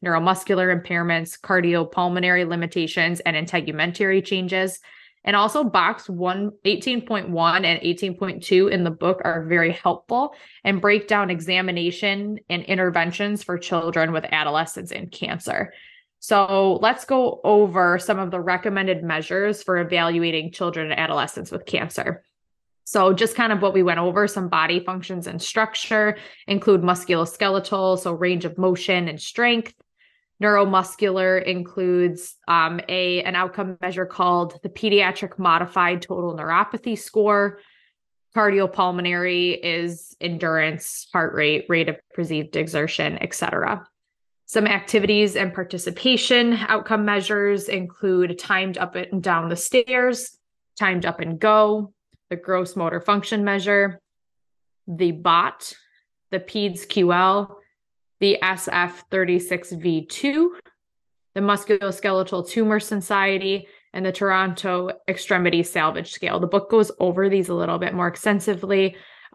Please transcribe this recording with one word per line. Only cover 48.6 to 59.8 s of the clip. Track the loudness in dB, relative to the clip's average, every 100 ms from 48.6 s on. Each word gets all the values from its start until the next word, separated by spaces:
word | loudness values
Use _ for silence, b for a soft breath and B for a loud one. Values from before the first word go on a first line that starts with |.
| 0 -4
up | -6 -6
and | -6 -4
down | 0 0 0
the | -4
stairs, | 2 2 2 2 0 0 -8 -16 _ _ _ -2
timed | 0 0 -2
up | -4
and | -6 0
go, | 4 6 6 2 -4 _ _ _ _
the | -10
gross | -2 -2 -2
motor | -4 -4 -2
function | 0 0 0 -2
measure, | 0 0 2 2 2 -2 _ _ _ _ _ _ _ _ -12
the | -2 0
bot, | 2 4 4 2 -4 -14 -18 b b _ _ _
the | -8
peds | -6 -4 -4 -4 -4
Q | 2 4
L, | 4 4 4 -2 B B _ _ _ _ _
the | 0 2
S | 0 -2 -2
F | -2 -2 -4 -4
thirty-six | 0 2 2 0 -6 -6
V | -4